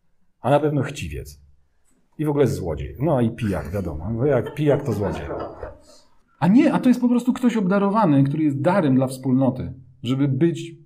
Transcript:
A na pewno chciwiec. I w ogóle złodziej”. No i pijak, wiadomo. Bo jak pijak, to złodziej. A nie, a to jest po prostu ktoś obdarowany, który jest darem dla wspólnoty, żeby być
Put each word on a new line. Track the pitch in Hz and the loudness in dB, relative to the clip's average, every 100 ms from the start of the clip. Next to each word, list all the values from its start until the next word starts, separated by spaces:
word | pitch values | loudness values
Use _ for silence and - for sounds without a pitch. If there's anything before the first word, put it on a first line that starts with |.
| _ _ _ _ | _ _ _ _
A | 117 | 0
na | 143 | 2
pewno | 151 143 | 2 0
chciwiec. | 117 - 85 69 - - - _ _ _ _ _ _ - | -2 -6 -10 -10 -14 -18 -20 _ _ _ _ _ _ -4
I | |
w | 151 | -2
ogóle | 147 143 | 2 0
złodziej”. | - 90 78 - - | 0 -6 -6 -8 -4
No | 156 135 | 0 2
i | 117 | 0
pijak, | 113 104 87 73 | 0 -4 -4 -4
wiadomo. | 101 87 78 90 | -6 -6 -6 -6
Bo | 117 147 | -2 0
jak | 127 - | 0 -2
pijak, | - 151 131 | -2 0 2
to | - | 0
złodziej. | 104 95 78 71 - - - - - - - _ _ _ _ | -2 -4 -4 -8 -10 -10 -12 -16 -16 -20 -20 _ _ _ _
A | 170 | 4
nie, | 233 320 | 4 4
a | - | 4
to | 254 | 2
jest | 240 | 2
po | 247 | 2
prostu | 240 254 | 2 0
ktoś | - 247 220 | 0 0 0
obdarowany, | 185 196 196 208 190 143 | 2 2 2 2 4 4
który | 139 156 | 4 2
jest | 156 135 | 0 0
darem | 170 196 151 | 0 2 2
dla | 127 131 | 2 2
wspólnoty, | - 135 127 131 - 87 - - - | -2 0 2 2 0 -8 -12 -18 -10
żeby | 113 131 143 | -4 0 0
być | 123 170 147 - - | 2 0 0 -8 -14